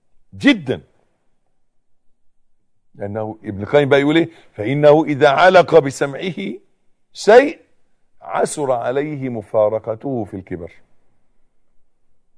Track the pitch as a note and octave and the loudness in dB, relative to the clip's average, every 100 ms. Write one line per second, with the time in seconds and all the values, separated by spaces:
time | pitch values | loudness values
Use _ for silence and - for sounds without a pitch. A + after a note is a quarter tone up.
0 | _ _ _ F#2+ D3+ G#3+ B2+ F#2 - _ | _ _ _ -2 0 0 -2 -8 -8 _
1 | _ _ _ _ _ _ _ _ _ _ | _ _ _ _ _ _ _ _ _ _
2 | _ _ _ _ _ _ _ _ _ - | _ _ _ _ _ _ _ _ _ -14
3 | G2+ G#2+ G#2+ G#2+ G#2 G2 G#2 D3 C#3+ C#3 | -10 -8 -10 -12 -12 -10 -2 0 2 2
4 | C#3+ D#3+ E3 - _ - G#2 C#3+ D3 D3+ | 2 0 -2 -8 _ -10 -6 2 4 4
5 | D3+ C#3 C#3+ C#3+ F3+ F#3 E3 E3+ C#3 - | 2 0 2 4 4 4 4 4 2 -4
6 | C#3+ C3+ F#3 F3+ G3 F#4 _ _ _ _ | -8 -6 -10 -8 -10 -12 _ _ _ _
7 | _ - - A#3 C#4+ - _ _ _ _ | _ -8 6 6 6 -4 _ _ _ _
8 | _ _ - F#2+ - - C3+ B2 A#2+ C3+ | _ _ -8 -6 -4 -6 -4 -4 -2 -4
9 | D3+ D3 C3 A#2 G2+ A2+ G#2+ A2 - A2+ | -4 -8 -8 -8 -4 0 0 0 -6 -8
10 | C#3+ B2+ G2+ G2 F2+ F2 E2+ - - - | -6 -6 -6 -10 -12 -12 -12 -20 -20 -20
11 | _ _ _ _ _ _ _ _ - _ | _ _ _ _ _ _ _ _ -20 _
12 | _ - _ | _ -20 _